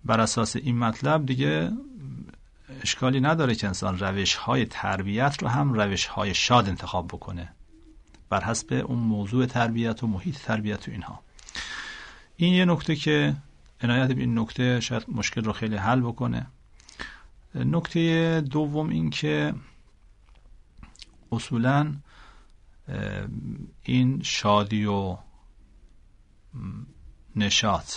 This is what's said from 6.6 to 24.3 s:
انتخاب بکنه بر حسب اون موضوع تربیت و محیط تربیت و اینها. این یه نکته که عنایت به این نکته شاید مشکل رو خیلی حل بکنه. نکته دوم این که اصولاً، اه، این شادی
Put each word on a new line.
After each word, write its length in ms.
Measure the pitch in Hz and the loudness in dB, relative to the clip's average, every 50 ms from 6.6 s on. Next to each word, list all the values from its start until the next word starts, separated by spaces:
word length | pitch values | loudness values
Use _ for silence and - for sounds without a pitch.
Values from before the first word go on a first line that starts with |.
| 110 98 | 6 4
انتخاب 400 | 92 82 - 87 - 90 82 85 | 0 -4 -6 -4 -4 -4 -4 -4
بکنه 440 | - - - - 92 87 87 87 - _ - - - - - - - - - _ - - - - | -10 -10 -10 -8 -8 -8 -10 -10 -14 _ -20 -20 -20 -20 -20 -20 -20 -20 -20 _ -20 -20 -6 -2
بر 160 | - 98 - | -2 0 0
حسب 400 | 107 117 - - - 127 127 131 | 0 -4 -4 -2 -2 -2 -2 0
اون 120 | - 127 120 | -2 -2 0
موضوع 480 | 117 113 107 104 101 98 117 127 123 | 2 2 0 0 -2 0 2 2 2
تربیت 560 | 123 - 123 120 117 113 117 117 117 110 - | 2 2 0 0 2 2 0 0 0 -2 -2
و 40 | 120 | -2
محیط 320 | 113 104 92 - 180 135 - | -2 -2 -2 -4 -6 -6 -6
تربیت 500 | - - 113 110 107 107 104 101 - - | -4 -2 -2 -2 -2 -4 -4 -6 -6 -10
و 20 | |
اینها. 300 | 104 101 85 - 95 - - - _ - - - - - - - - - - - - - - - - - - _ - | -10 -10 -10 -10 -12 -16 -18 -20 _ -20 -20 -14 -12 -12 -10 -10 -10 -12 -12 -12 -14 -14 -16 -18 -20 -20 -20 _ -2
این 180 | - 170 175 180 | 2 4 6 6
یه 100 | 180 185 | 6 6
نکته 320 | 180 170 156 - - 160 | 6 4 2 2 -2 -2
که 400 | 156 - 156 151 147 147 147 143 143 - - - - - - - - | 0 2 2 4 4 4 2 0 -2 -6 -16 -20 -20 -20 -20 -12 -2
عنایت 300 | - 120 120 127 131 131 | 0 2 4 4 4 2
به 80 | 131 135 | 2 2
این 180 | 131 120 117 113 | 0 2 2 2
نکته 420 | 113 110 - - 127 123 123 120 | 0 -2 -2 0 2 2 2 0
شاید 240 | 110 - 120 113 113 - | 0 -2 -4 -4 -4 -4
مشکل 360 | 220 117 - - - 120 113 | -6 -4 -4 -2 -4 -2 -2
رو 80 | 110 | -2
خیلی 240 | 104 - 113 110 107 | -2 -2 -2 -2 -2
حل 240 | 101 92 117 123 131 | 0 2 2 2 2
بکنه. 460 | 123 120 113 - 123 120 117 117 127 - - - - _ - - - - - - - - - - - - - - - - - | 2 -2 -2 -4 -2 -2 -2 -4 -4 -8 -14 -20 -20 _ -20 -20 -20 -20 -16 -14 -14 -14 -14 -18 -20 -20 -20 -20 -20 -12 -6
نکته 840 | - 123 135 151 170 160 - - 170 165 165 165 165 165 165 165 160 | -2 0 2 2 0 -2 0 0 0 2 4 4 2 2 2 2 0
دوم 480 | 151 135 131 147 151 147 143 151 156 165 | -2 0 0 0 0 0 0 -2 -2 -2
این 220 | 170 160 160 156 | -2 0 -2 -2
که 440 | 143 - 147 151 151 151 151 151 - - - - - - - - - _ - - - _ - - - - _ - - - - - _ - - - - - - - - - - - | -2 -2 -2 0 0 0 0 -2 -4 -6 -10 -18 -20 -20 -20 -20 -20 _ -20 -20 -20 _ -20 -20 -20 -20 _ -20 -20 -20 -20 -20 _ -20 -20 -20 -20 -20 -20 -20 -20 -20 -10 -6
اصولاً، 640 | - 113 - - 131 117 117 127 139 143 147 156 147 143 - - - - - - - - - - - - - - - - - - | -6 -6 -4 -2 0 2 2 4 4 4 2 2 -2 -8 -12 -18 -20 -20 -20 -20 -20 -20 -20 -20 -20 -20 -20 -20 -20 -20 -12 -8
اه، 380 | 92 95 101 101 98 98 101 104 - 104 95 92 - - - - - - | -6 -4 -4 -4 -4 -6 -8 -8 -8 -8 -8 -10 -10 -10 -12 -16 -18 -14
این 400 | - - 123 127 127 127 135 - | -6 0 2 2 4 2 2 0
شادی 600 | - - | -2 -4